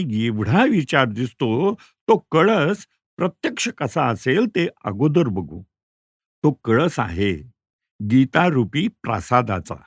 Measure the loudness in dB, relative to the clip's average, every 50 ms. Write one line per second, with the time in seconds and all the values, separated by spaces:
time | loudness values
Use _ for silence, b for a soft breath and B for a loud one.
0 | -2 -2 -2 -2 -2 -2 -2 -2 -2 2 2 4 4 4 2 0 0 0 2 2
1 | 2 0 0 -4 -6 -6 -4 -4 -2 0 0 0 0 0 -2 -4 -10 _ _ _
2 | _ 2 2 2 0 _ 0 2 4 4 4 2 2 0 -2 -4 -8 -14 _ _
3 | _ _ _ -4 -4 -4 -4 _ -8 -8 -6 -6 -8 -8 -6 -6 -6 -4 -2 0
4 | 0 0 -2 -2 -2 0 0 0 0 0 -2 -2 -4 -4 -6 _ -8 -8 -4 0
5 | 0 2 2 2 2 2 0 -4 -6 -8 -12 -16 -16 -18 _ _ _ _ _ _
6 | _ _ _ _ _ _ _ _ -2 0 0 0 -2 0 0 2 2 0 -2 -2
7 | -4 -4 -2 -2 -2 -2 -2 -4 -8 -14 _ _ _ _ _ _ _ _ _ -10
8 | -2 2 4 4 4 4 2 2 2 2 2 0 0 0 -2 -4 -4 -4 -6 _
9 | -6 -6 -4 -4 -2 0 2 2 2 2 -2 -4 -6 -8 -12 -14 -14